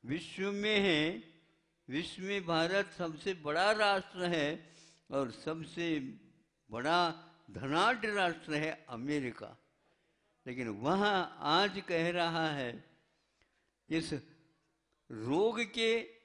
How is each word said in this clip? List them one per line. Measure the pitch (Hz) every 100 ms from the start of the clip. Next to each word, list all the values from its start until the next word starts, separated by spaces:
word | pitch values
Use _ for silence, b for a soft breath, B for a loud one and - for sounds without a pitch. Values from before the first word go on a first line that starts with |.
| 117
विश्व | 156 165 - 196
में | 202 208 208
है, | 196 156 156 208 - - _ _ _ _ -
विश्व | 131 170 -
में | 185 202 170
भारत | 165 165 190 196 -
सबसे | 170 165 196
बड़ा | 185 147 156 196
राष्ट्र | 214 208 196 185 180
है | 180 170 147 160 160 B B B _
और | 135 131
सबसे | - - 160 160 170 170 156 131 - - _ _ _ _
बड़ा | 110 135 170 175 165 - - -
धनाढ्य | 101 135 156 208 247 214
राष्ट्र | 208 180 165 -
है | 151 156 151 -
अमेरिका।" | 120 131 147 127 113 107 - _ _ _ _ _ _ _ _ -
लेकिन | 127 120
वह | 101 123 190 208
आज | 196 175 - 147 165 202 190 190
कह | 170 165
रहा | 175 170 165 160
है, | 143 127 120 - _ _ _ _ _ _ _ _ _ _
इस | 156 160 147 - - _ _ _ _ _ _ _
रोग | 110 113 151 214 226
के | 220 233 226 226 - -